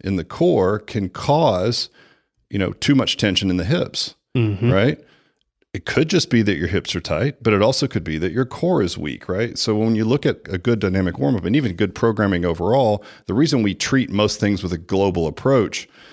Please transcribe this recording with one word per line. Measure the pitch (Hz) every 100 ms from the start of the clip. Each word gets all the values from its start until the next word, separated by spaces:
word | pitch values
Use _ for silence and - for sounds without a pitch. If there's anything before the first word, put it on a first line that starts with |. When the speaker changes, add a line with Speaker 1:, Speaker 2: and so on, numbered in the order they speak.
Speaker 1:
in | 95 92
the |
core | - - 175 113 92 87
can | - 104 92
cause, | - - 151 147 90 110 117 - _ _ _ _ _ -
you | 101
know, | 92
too | - - 135
much | 98 -
tension | 107 90 95
in | 90
the | 92
hips, | 175 - - - - _ 127
Speaker 2:
Mm-hmm. | 107 98 117
Speaker 1:
right? | 95 127 156 _ _ _ _ _ _ _
It | 104 -
could | 123 160
just | 175 -
be | 117
that | 104 78
your | 85
hips | 87 - 85
are |
tight, | - 80 139 -
but | 117
it | 101
also | 110 131 139
could | 104 82
be | 78
that | 87
your | 110 123
core | - 175 160
is | 87 90
weak, | 76 55 -
right? | 92 117 -
So | 117 107
when | 113 110
you | 110
look | 143 143
at | - -
a | 92
good | 117 110
dynamic | 98 95 90 92
warm-up | 139 107
and | 87
even | 143 117 87
good | 98
programming | - 117 107 101 87 85
overall, | 82 90 135 113 104 - - -
the |
reason | 107 156 127
we | 104 92
treat | - 135 -
most | 101 104 -
things | 104 92
with | 92
a | 82
global | - 95 98 85 78
approach | 71 131 131 90 - - - -